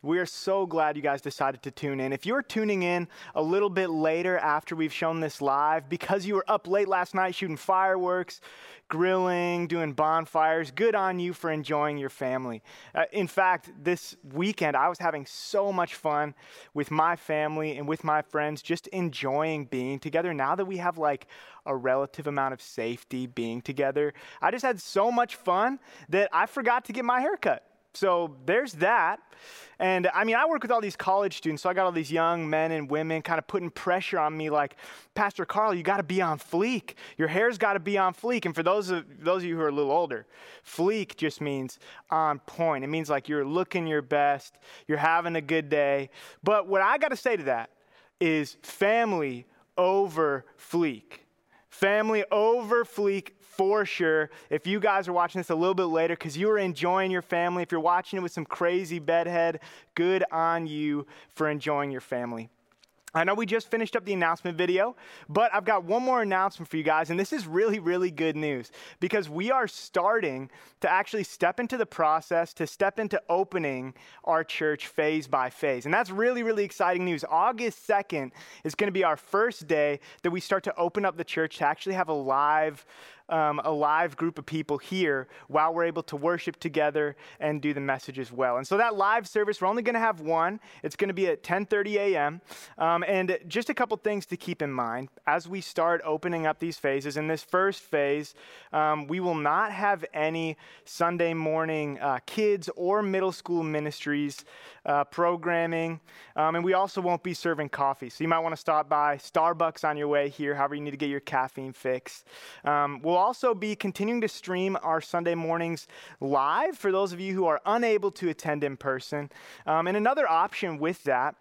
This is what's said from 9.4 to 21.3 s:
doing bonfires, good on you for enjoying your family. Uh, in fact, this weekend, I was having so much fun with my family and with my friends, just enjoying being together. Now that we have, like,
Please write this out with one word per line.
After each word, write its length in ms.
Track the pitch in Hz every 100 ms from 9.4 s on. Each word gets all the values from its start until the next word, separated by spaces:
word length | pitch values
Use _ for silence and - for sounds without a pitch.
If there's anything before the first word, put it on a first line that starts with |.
| 175 175 175
doing 240 | 170 156
bonfires, 800 | 135 151 160 160 160 156 160 156
good 240 | 131 226 208
on 240 | 190 180
you 140 | 175
for 180 | 175 170
enjoying 460 | 156 143 151 147 147
your 120 | 135
family. 520 | - 131 131 127 113 - - - -
Uh, 80 | 160
in 160 | 202 180
fact, 420 | - 185 175 - -
this 320 | 147 180 - - 143
weekend, 460 | 135 190 208 160 139
I 100 | 151
was 120 | 175
having 260 | 175 156 135
so 480 | - - 208 202
much 220 | 185 170 -
fun 400 | 160 147 151 - - - -
with 160 | - 143
my 260 | 156 160 170
family 640 | - 151 151 156 156 139
and 100 | 147
with 160 | 156
my 180 | 160 151
friends, 400 | 147 151 147 151
just 260 | - 170 -
enjoying 800 | 185 175 135 135 139 160 156 131
being 340 | 131 127 139
together. 340 | 151 160 175
Now 220 | 151 135 180
that 100 | 190
we 120 | 190
have, 200 | 175 165
like, 300 | 151 143 -